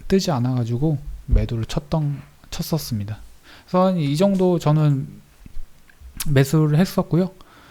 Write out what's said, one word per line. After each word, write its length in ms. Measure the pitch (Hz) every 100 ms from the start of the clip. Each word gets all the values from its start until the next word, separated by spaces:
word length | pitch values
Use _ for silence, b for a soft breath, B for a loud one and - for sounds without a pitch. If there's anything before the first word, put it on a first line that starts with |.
| -
뜨지 220 | 196 185
않아가지고 640 | 131 123 123 117 120 156 143 - - -
매도를 380 | 107 110 117 110
쳤던, 560 | - - 160 147 139 - - -
쳤었습니다. 720 | - - 156 - 110 101 107 - - b b -
그래서 320 | 180 190 175
이 200 | 143 147
정도 420 | 196 190 180 170
저는 480 | 147 156 151 135 147 - - - - - - - - - - - 160
매수를 500 | 135 139 156 151 151
했었고요. 540 | 190 - - 160 185 - b b b